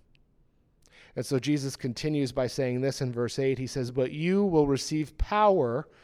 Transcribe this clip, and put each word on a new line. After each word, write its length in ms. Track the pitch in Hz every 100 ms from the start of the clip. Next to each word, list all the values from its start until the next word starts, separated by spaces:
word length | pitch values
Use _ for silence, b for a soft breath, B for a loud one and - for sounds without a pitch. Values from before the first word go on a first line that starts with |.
| _ _ _ _ _ _ _ _ _ b b b
And 80 |
so 140 | 127 135
Jesus 360 | 127 151 135
continues 580 | - 135 113 156 147 131
by 160 | 131 123
saying 340 | - 127 123
this 180 | 135 135
in 120 | 127
verse 260 | 120 120 -
eight. 180 | 135 127
He 100 | 127
says, 240 | 139 123
"But 220 | 123 127
you 320 | 151 170 190
will 220 | 202 160 143
receive 500 | 135 - 156 147 -
power 720 | - 208 214 190 123 120 - b